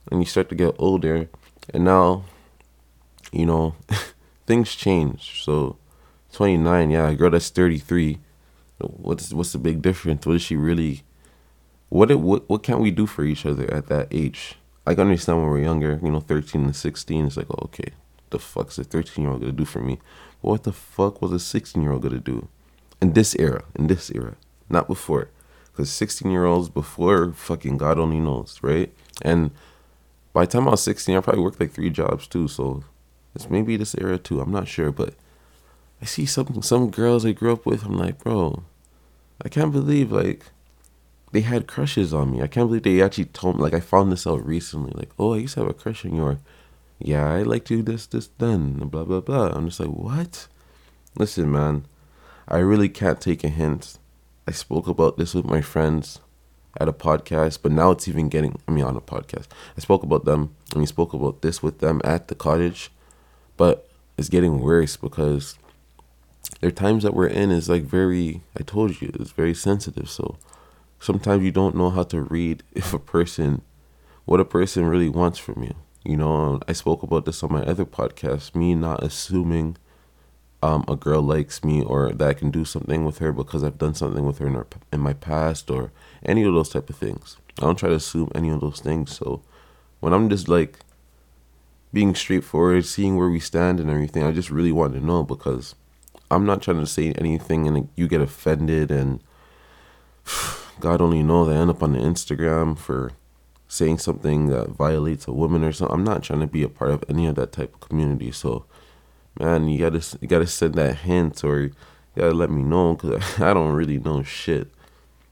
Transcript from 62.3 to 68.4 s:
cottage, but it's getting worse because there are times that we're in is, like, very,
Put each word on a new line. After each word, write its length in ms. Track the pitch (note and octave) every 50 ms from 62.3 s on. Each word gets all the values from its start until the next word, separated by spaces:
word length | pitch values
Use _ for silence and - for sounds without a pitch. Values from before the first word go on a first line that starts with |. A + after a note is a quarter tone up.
| -
cottage, 560 | - - D#2+ D2+ E2+ F2 F2 F2 - - - - _ _ _ _ _ _ _ _ _ _ _ _ -
but 320 | F2+ F2 - - - - _ _ _ _ _ -
it's 120 | D2 -
getting 300 | - F2+ F2+ F2 D#2 C2+
worse 360 | B1 D2 E2 E2+ D#2+ D2 -
because 640 | - - - - - D2+ D2 D2 C#2+ C#2+ - - - - - _ _ _ _ _ _ _ _ _ _ _ _ _ _ - - - -
there 60 | - F2
are 40 |
times 320 | E2+ - F#2+ G2+ A2 A2+ G2+
that 120 | G2+ -
we're 120 | - F2+ -
in 220 | - - G2+ G2
is, 180 | F2+ E2+ D#2+ E2+
like, 160 | F2 F2 D2+
very, 600 | C2+ D2 F#2 F#2+ F#2 F2+ F2 F2 D#2+ D#2 F2+